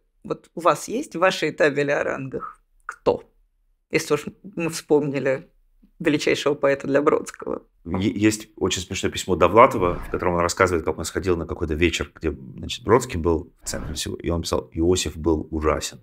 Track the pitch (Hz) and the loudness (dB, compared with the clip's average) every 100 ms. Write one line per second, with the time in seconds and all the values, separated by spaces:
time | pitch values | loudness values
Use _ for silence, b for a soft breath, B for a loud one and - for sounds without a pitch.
0 | _ _ - 156 _ - 165 151 - 214 | _ _ -10 -10 _ 0 2 2 -2 -6
1 | 311 165 185 185 160 - 160 139 143 147 | -6 0 0 2 -4 2 2 2 0 0
2 | - 139 135 131 - - _ _ - - | -2 -4 -8 -10 -12 -16 _ _ -18 -4
3 | - - - _ _ _ _ _ _ 160 | 0 0 -4 _ _ _ _ _ _ -4
4 | 160 147 - - - - 165 165 - 147 | 0 -2 -2 -14 -14 -6 -6 -6 2 2
5 | 147 139 135 135 - _ _ _ _ _ | 2 -2 -2 -2 -6 _ _ _ _ _
6 | 165 151 - 131 - 143 139 139 139 139 | 0 2 2 0 0 0 0 0 0 2
7 | 151 - - - - - - _ 85 92 | 2 0 -2 -12 -10 -10 -10 _ -6 -2
8 | 101 - 107 107 - - 92 - 85 95 | 0 2 2 2 -8 -4 -2 -2 -6 -4
9 | 92 - - 90 87 104 135 127 87 82 | -4 -4 -2 2 6 8 6 6 0 -2
10 | - 87 90 87 85 - 92 87 82 78 | -4 -2 0 0 0 2 2 2 -2 -4
11 | 82 90 87 85 80 - 85 78 85 - | -6 -4 -2 -2 -2 -6 -4 2 2 0
12 | - - 80 67 65 - - - - 120 | -6 -6 -6 -6 -12 -14 -10 -8 2 2
13 | 127 87 82 80 - _ - 69 71 78 | 2 -2 0 0 -2 _ -10 -8 -8 -8
14 | - - - 85 82 - - - 85 92 | -8 -6 -4 -4 -2 -4 -4 -2 2 2
15 | - 82 78 78 76 78 76 71 - - | 0 -4 0 0 -2 -2 0 0 -4 -10